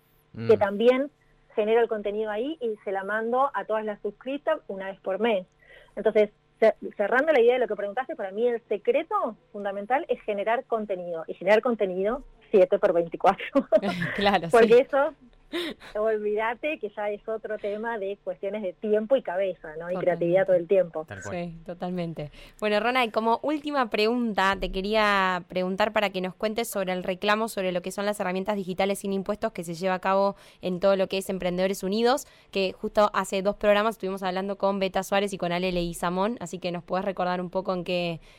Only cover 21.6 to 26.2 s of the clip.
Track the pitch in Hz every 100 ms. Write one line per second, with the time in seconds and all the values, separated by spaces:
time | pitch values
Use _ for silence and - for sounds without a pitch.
21.6 | 165 175 180 180 170 160 147 - - -
22.6 | 214 208 226 254 233 220 226 233 269 302
23.6 | 294 285 233 214 214 247 233 196 190 190
24.6 | 185 185 196 220 208 196 185 180 175 180
25.6 | 185 190 214 220 202 190